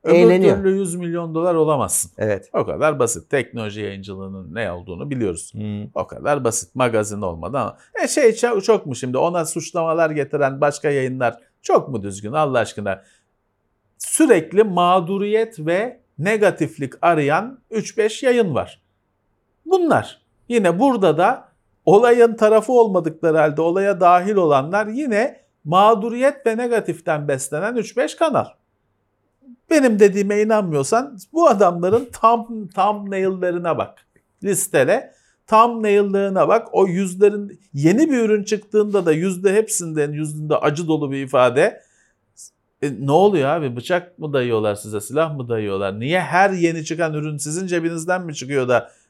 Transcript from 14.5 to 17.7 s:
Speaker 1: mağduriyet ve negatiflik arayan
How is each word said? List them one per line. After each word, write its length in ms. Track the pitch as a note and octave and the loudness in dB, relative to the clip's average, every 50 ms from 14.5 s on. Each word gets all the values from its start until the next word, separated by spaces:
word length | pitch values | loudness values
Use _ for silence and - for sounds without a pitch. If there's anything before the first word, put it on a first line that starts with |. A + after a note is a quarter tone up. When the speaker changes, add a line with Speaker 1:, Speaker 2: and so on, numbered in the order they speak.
| F3 F#3+ A3 | 0 0 0
Speaker 1:
mağduriyet 960 | G#3+ F3+ F3+ F3 F3 F3+ F#3+ F3 D#3+ G3 G3 G3+ G#3 G#3+ A3 A3+ A3 - - D3+ | 2 2 0 2 2 2 2 0 -2 -4 -4 -4 -2 -2 -2 -2 -4 -8 -8 -4
ve 340 | D#3 E3+ F#3 A3 B3+ B3 - _ _ _ - | -2 -2 -2 -2 -4 -8 -14 _ _ _ -6
negatiflik 760 | C#3+ F#3+ A3 G#3+ G#3 F#3+ E3 - D#3+ C3+ - - C#3 C3 - - - | -2 -2 0 2 2 2 2 2 -4 -6 -6 -6 -10 -10 -6 -2 2
arayan 560 | E3+ E3+ D#3 D3 C#3 D3+ E3+ G#3 B3 C4+ - _ - | 2 2 2 2 0 0 0 -2 -4 -10 -18 _ -10